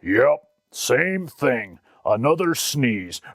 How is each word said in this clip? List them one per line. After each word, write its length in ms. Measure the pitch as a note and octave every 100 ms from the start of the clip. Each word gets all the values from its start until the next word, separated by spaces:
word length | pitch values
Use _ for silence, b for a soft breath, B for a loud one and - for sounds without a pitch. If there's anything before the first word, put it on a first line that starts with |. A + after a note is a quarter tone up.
Yep, 360 | E2+ G2+ C3+ D3 _ _ _
same 560 | - - B2+ F3 F#3+ F3
thing. 520 | - C#3 A#2+ G2+ E2+ b b
Another 480 | - G#2+ C3 D#3+ F3+
sneeze. 680 | D#3+ - C#3 B2+ G#2 F#2 - -